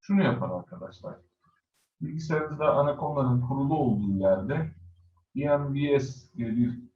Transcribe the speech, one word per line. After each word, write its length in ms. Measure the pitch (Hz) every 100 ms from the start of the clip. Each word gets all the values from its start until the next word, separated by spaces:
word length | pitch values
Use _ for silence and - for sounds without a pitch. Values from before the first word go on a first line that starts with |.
şunu 220 | _ 196
yapar 280 | 151 123 92
arkadaşlar. 640 | 90 - 90 92 - 90 - _ _ _ _ _ _ _ _
Bilgisayarınızda 760 | 151 156 - 156 151 147 151
Anaconda'nın 640 | 139 143 143 151 143 127 123
kurulu 360 | 123 135 139 160
olduğu 400 | 135 104 98 98
yerde 580 | 95 95 101 160 160 - - _ _ _ _ -
E 200 | 143 143
M 180 | 143
V 260 | 139 143 139
S 360 | 127 - _ -
diye 200 | 113 113
bir 240 | 120 - -